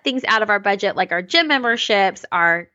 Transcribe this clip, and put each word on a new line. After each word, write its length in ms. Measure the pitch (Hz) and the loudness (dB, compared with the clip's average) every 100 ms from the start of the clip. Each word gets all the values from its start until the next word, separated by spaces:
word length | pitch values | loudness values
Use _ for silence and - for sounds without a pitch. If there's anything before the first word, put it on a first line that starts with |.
things 180 | 285 254 - | -4 -4 0
out 140 | 220 | 0
of 80 | 214 | 2
our 100 | 202 | 0
budget, 360 | 202 196 202 - | 0 0 -2 -2
like 160 | 185 | -2
our 100 | 175 | -4
gym 260 | 185 330 311 | 0 0 2
memberships, 760 | 277 240 233 - 202 190 185 - | 0 0 -2 0 2 2 -2 -6
our 380 | 175 170 170 170 | 0 2 0 -4